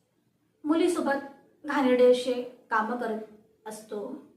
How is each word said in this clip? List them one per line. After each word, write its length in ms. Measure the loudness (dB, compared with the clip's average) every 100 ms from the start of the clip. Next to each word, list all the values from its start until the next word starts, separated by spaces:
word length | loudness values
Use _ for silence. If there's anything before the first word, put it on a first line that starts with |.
| _ _ _ _ _ _
मुलीसोबत 1000 | 0 2 2 2 0 -2 -6 -18 _ _ -4
घाणेरडे 440 | 0 2 6 6
असे 320 | 4 0 -4 -8 -16 -4
कामं 260 | -4 -2 -6
करत 240 | -6 -8 -12 -20 _ _ -16
असतो. 640 | -16 -12 -12 -10 -14 -18